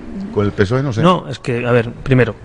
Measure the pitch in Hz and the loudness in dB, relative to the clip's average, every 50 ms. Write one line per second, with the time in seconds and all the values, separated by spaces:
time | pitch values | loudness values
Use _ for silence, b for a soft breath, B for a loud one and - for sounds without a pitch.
0 | - - - - - - - 208 104 202 202 226 202 98 123 131 139 147 104 - | -8 -10 -10 -8 -8 -4 -2 0 0 0 2 0 0 2 0 0 -2 -2 0 2
1 | 156 180 - - - 147 123 - - - 120 120 123 120 123 120 113 120 120 - | 4 4 4 2 0 -6 -12 -8 -6 -4 -4 -2 0 2 2 2 2 0 -6 -8
2 | - - 131 127 117 - - - - | -2 2 4 4 4 2 0 -6 -12